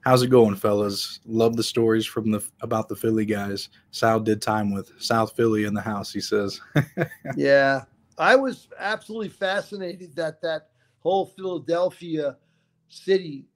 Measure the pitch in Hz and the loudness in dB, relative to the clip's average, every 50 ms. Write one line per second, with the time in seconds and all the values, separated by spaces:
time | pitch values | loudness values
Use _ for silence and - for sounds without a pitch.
0 | - 131 127 123 123 123 127 127 117 107 98 95 - 110 104 104 104 101 98 98 | 4 4 4 4 6 6 8 8 8 8 4 2 0 0 0 2 0 -2 -4 -6
1 | - - - - _ 113 113 113 110 113 117 113 110 - - 120 117 113 110 110 | -8 -10 -12 -16 _ -4 0 2 4 4 2 0 -4 -2 0 2 2 4 2 2
2 | 110 - - 120 110 110 107 104 - - _ _ - 117 117 110 110 - 107 - | 0 -2 -6 -4 -2 0 -2 -2 -4 -8 _ _ -6 -4 -2 -2 -2 -4 -8 -4
3 | - 113 110 110 110 104 107 101 101 101 98 98 - - _ _ _ _ - - | -2 0 0 0 0 0 -2 -4 -4 -6 -6 -8 -10 -12 _ _ _ _ -8 0
4 | - 113 110 113 110 110 107 104 - - 107 107 107 101 101 98 92 - - _ | 0 2 2 2 2 0 0 0 0 -2 -2 0 0 -2 -4 -4 -6 -10 -16 _
5 | - - 117 113 113 107 - - 117 113 110 107 107 104 101 104 95 110 107 101 | -4 -2 0 0 0 -2 0 0 0 2 2 0 0 -2 -2 -4 -4 -4 -6 -6
6 | 95 - - 104 92 - - 104 101 98 - - - - _ 147 156 - _ - | -8 -8 -8 -8 -6 -2 -2 0 0 -2 -6 -10 -16 -2 _ -2 -2 0 _ -6
7 | 165 - - - _ 139 135 - 143 139 139 139 139 135 135 135 120 _ _ _ | -6 -6 -6 -16 _ -10 -6 -2 2 4 6 6 6 4 2 0 -4 _ _ _
8 | _ _ _ - 160 180 233 262 269 262 220 - - _ - - 185 196 214 214 | _ _ _ -2 2 4 4 4 4 0 -6 -8 -16 _ -16 -8 -6 -6 -6 -6
9 | - - 214 226 214 185 - _ 196 185 190 202 196 - 202 202 190 175 180 180 | -8 -12 -10 -8 -8 -10 -8 _ -4 -2 -2 -4 -6 -8 -12 -10 -10 -10 -10 -12
10 | 180 170 139 160 165 160 160 _ - 165 160 156 _ _ _ _ _ _ _ _ | -16 -16 -8 -6 -6 -6 -6 _ -8 -6 -6 -8 _ _ _ _ _ _ _ _
11 | _ 165 185 196 190 190 _ - 190 190 180 160 131 - 165 170 180 180 175 - | _ 0 0 0 0 -4 _ -10 -8 -6 -6 -6 -4 -2 0 0 0 -2 -2 -6
12 | 180 175 160 156 147 143 131 _ _ _ _ _ _ _ _ _ _ _ - - | -10 -8 -6 -4 -4 -4 -6 _ _ _ _ _ _ _ _ _ _ _ -20 -14
13 | - 180 190 190 185 165 143 135 - _ _ | -2 0 0 0 0 -4 -12 -14 -16 _ _